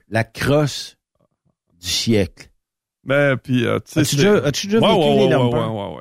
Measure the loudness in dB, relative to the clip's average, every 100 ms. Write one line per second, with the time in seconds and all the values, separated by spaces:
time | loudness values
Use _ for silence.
0 | -6 -4 -4 -4 0 0 0 -4 -14 -18
1 | _ _ _ _ _ _ _ _ -8 -4
2 | 0 0 0 -6 -20 _ _ _ _ _
3 | -4 0 2 0 -2 -2 0 -2 -4 -2
4 | 0 2 2 2 0 -4 -2 0 2 2
5 | 2 2 2 2 0 0 -4 -6 -8 -10